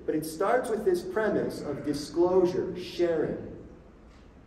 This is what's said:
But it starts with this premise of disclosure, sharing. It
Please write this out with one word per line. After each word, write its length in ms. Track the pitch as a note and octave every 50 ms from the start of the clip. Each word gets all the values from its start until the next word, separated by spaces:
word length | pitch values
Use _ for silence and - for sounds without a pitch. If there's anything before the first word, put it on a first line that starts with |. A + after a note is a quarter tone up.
| -
But 100 | - D#3+
it 100 | D#3 D3+
starts 440 | - - - G3 G#3 A#3+ B3+ B3+ -
with 160 | A3 G3 -
this 160 | F#3 F3+ F3
premise 600 | - - - A3 A3 G#3 D3+ - - B2+ - -
of 240 | - D3+ C#3 - -
disclosure, 880 | D3 C3+ - - - - E3+ F3 F3+ F#3 F#3 F3 F3 - - - - -
sharing. 560 | - - - - - F3 E3+ E3 D3+ C#3 - -
It 60 | - - - - - - - - - - - - - - - - - - - - - -